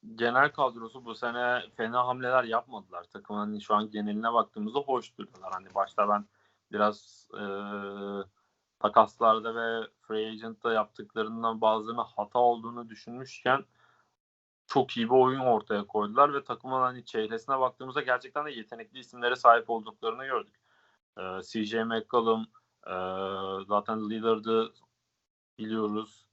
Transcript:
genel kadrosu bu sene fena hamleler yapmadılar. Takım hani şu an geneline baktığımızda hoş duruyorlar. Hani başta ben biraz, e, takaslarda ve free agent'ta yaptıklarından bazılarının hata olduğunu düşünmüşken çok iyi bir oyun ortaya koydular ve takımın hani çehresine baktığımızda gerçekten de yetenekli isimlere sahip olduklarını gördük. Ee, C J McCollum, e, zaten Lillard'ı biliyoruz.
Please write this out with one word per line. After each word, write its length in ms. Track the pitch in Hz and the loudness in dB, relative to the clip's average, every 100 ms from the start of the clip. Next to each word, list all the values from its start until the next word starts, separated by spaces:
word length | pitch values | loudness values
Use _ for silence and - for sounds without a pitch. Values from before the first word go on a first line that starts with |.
| 110 | -18
genel 380 | 113 117 123 143 | -2 2 4 4
kadrosu 520 | 143 135 117 113 131 | 4 -2 -2 -14 -14
bu 100 | 120 | -14
sene 480 | 110 120 120 123 123 82 - | -6 -6 -2 0 0 -4 -6
fena 300 | 113 123 123 | -2 0 0
hamleler 380 | 127 123 127 | 0 2 2
yapmadılar. 600 | 117 113 - 113 92 90 87 | 2 -2 -2 -14 -14 -16 -14
Takım 240 | - - 104 | -18 -8 -6
hani 260 | 104 107 | -4 -6
şu 120 | 104 | 0
an 160 | 104 107 | 0 2
geneline 420 | 107 104 104 117 | -4 -4 -2 2
baktığımızda 460 | 117 107 - 107 131 | 2 2 -4 -4 -2
hoş 400 | 143 127 110 - | 0 -2 -2 -14
duruyorlar. 340 | 101 - - | -16 -14 -10
Hani 140 | 92 92 | -10 -6
başta 340 | 98 98 - 104 | -2 -2 0 2
ben 160 | 104 104 _ _ _ _ | 2 0 _ _ _ _
biraz, 560 | 104 104 104 - - _ | 0 0 0 -14 -20 _
e, 100 | - 101 98 101 101 101 101 101 101 95 _ _ _ _ _ | -10 -6 -6 -6 -8 -8 -8 -6 -6 -8 _ _ _ _ _
takaslarda 760 | 104 113 110 - 117 110 113 | 2 4 4 4 4 4 0
ve 320 | 113 113 113 107 _ | -4 -2 -4 -6 _
free 300 | _ 110 110 | _ -6 -4
agent'ta 420 | 110 113 110 120 | -6 -12 -6 -2
yaptıklarından 880 | 113 107 - 104 110 110 113 117 110 | 0 -2 -6 -10 -6 -4 -2 -4 2
bazılarının 440 | 110 110 107 117 113 - | 2 2 -2 -6 -6 -6
hata 220 | 104 123 | -4 4
olduğunu 500 | 123 117 113 120 117 | 4 4 -4 -12 -14
düşünmüşken 760 | 107 - 120 131 - 127 135 135 _ _ _ _ _ _ _ _ _ _ | -16 -14 -14 -14 -6 0 0 0 _ _ _ _ _ _ _ _ _ _
çok 300 | 139 131 - | 2 2 0
iyi 100 | 113 | 4
bir 80 | |
oyun 260 | 131 127 135 | 6 6 4
ortaya 460 | 131 - - 104 101 | 2 2 2 -4 -2
koydular 480 | 107 104 117 143 | -2 0 4 4
ve 100 | 143 | 4
takımın 360 | 139 117 131 131 | -4 -8 -4 0
hani 240 | 127 123 | 0 -2
çehresine 560 | 120 117 107 113 113 135 | -6 -4 -2 -4 -2 0
baktığımızda 400 | 127 - 131 131 | 0 -2 -6 -6
gerçekten 460 | 127 127 131 147 151 | 0 -2 -2 -8 -6
de 40 | |
yetenekli 480 | 123 107 117 110 131 | -8 -12 -14 -14 -16
isimlere 380 | 120 123 120 123 | -18 -4 -2 6
sahip 340 | 123 117 113 | 8 8 6
olduklarını 560 | 117 110 104 117 117 135 | -6 -6 -8 -6 -6 -4
gördük. 280 | 123 104 _ _ _ _ _ _ - | -4 -4 _ _ _ _ _ _ -12
Ee, 240 | 92 92 90 | -8 -8 -6
C 180 | 113 | -4
J 200 | 107 113 | -2 -2
McCollum, 600 | 113 113 110 123 113 113 110 _ _ _ - | -2 -4 0 2 4 2 0 _ _ _ -10
e, 80 | 92 92 92 98 95 95 95 98 | -6 -6 -4 -6 -6 -6 -8 0
zaten 420 | 104 104 110 107 | -2 0 -6 -4
Lillard'ı 640 | 110 113 110 107 113 110 _ _ _ _ _ _ _ _ - | -2 0 0 2 0 0 _ _ _ _ _ _ _ _ -12
biliyoruz. 680 | 110 110 107 107 110 - _ | -6 -2 -2 -2 -8 -16 _